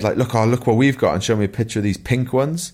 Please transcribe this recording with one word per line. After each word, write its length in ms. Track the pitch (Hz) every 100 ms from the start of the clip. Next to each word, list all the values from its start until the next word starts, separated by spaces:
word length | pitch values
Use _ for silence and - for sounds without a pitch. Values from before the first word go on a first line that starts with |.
like, 140 | 104 95
Look, 180 | 123
oh, 100 | 113
look 220 | 110 123 123
what 80 |
we've 220 | 113 139 135
got, 160 | 101
and 100 | 78
show 120 | -
me 100 | 110
a 40 | 101
picture 300 | - 113 110
of 40 |
these 140 | 104 95
pink 360 | - 123 127
ones. 400 | 123 139 165 -